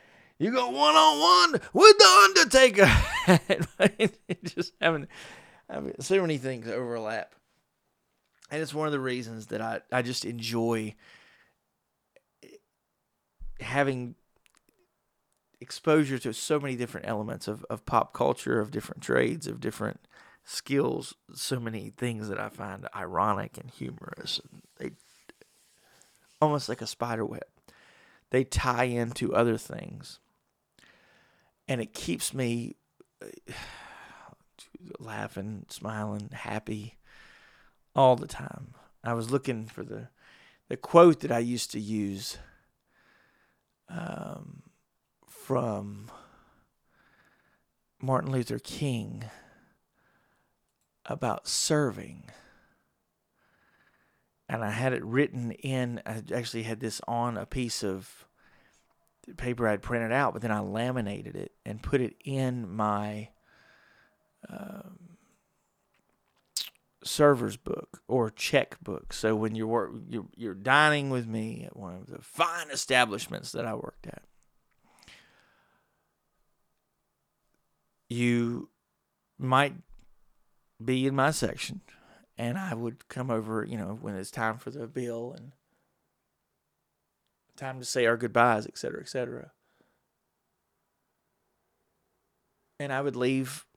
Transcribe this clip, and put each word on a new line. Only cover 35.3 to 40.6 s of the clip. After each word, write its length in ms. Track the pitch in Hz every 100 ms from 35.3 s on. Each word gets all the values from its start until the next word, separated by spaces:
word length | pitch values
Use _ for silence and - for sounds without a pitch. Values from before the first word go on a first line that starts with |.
| - 98 107 -
smiling, 600 | - 104 107 107 104 107
happy 640 | 131 113 107 - 110 110 - _ - - - - _ _ _ _ 139
all 200 | 131 127
the 120 | 156
time. 460 | - - - - - - _
I 100 | 113
was 180 | 117 113
looking 340 | 135 135 113 110
for 180 | -
the, 260 | 104 107 123 _ - - - _